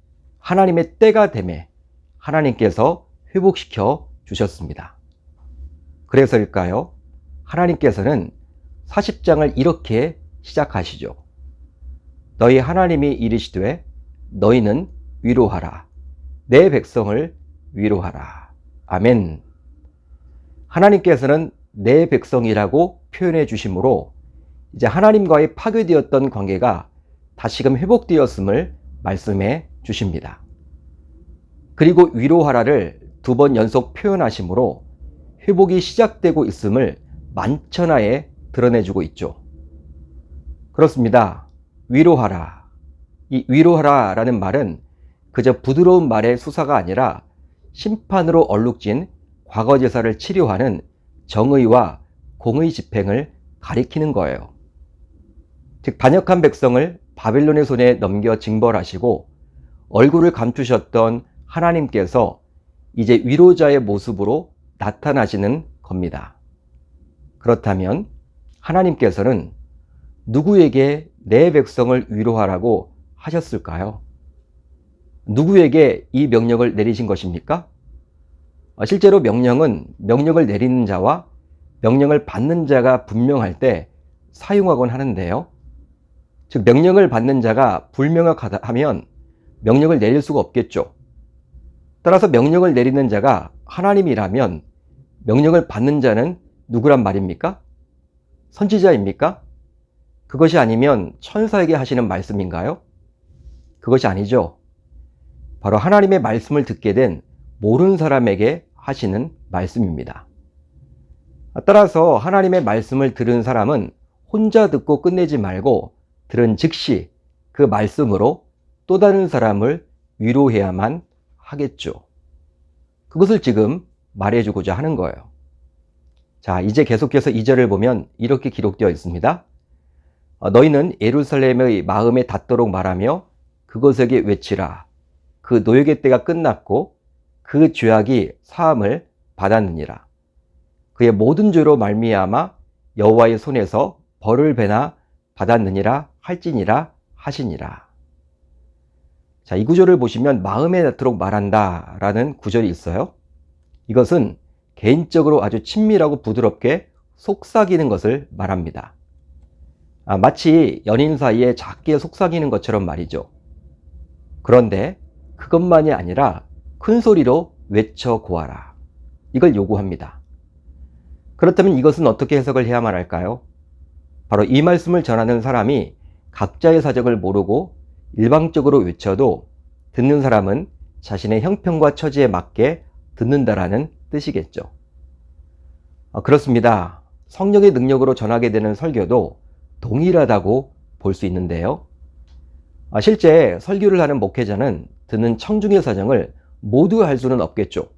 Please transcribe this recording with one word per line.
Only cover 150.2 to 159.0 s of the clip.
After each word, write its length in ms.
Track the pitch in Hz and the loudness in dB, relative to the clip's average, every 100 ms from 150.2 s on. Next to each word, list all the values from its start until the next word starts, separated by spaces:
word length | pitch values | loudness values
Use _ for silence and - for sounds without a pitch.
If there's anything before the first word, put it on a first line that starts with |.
| 139 123 | -2 -2
"마음에 400 | 92 104 165 180 | -2 -2 0 0
닿도록 360 | 156 117 127 107 | 0 -2 -4 -2
말한다"라는 1200 | 95 104 101 107 98 87 - 98 98 104 139 - | -4 -4 -2 0 0 -4 -12 -6 -4 -2 -4 -6
구절이 320 | 107 113 107 | -4 -2 -2
있어요. 460 | 85 - 90 160 _ _ _ _ _ _ _ - | -4 -8 -6 -8 _ _ _ _ _ _ _ -2
이것은 500 | 117 123 175 110 - _ _ _ _ | 0 2 2 -2 -6 _ _ _ _
개인적으로 640 | 104 147 170 165 151 151 | 0 0 0 0 2 2
아주 200 | 101 113 | 0 -4
친밀하고 600 | - 220 214 208 151 143 | -6 -2 0 2 0 -2
부드럽게 640 | - 110 113 - 120 156 - _ _ _ | -4 -2 -2 -2 -2 -4 -6 _ _ _
속삭이는 720 | - 202 - 226 196 175 147 | -10 -10 -4 -2 0 0 0
것을 400 | 98 107 135 139 | -2 -2 -4 -6
말합니다. 640 | - 95 95 80 - - _ | -10 -6 -6 -8 -12 -18 _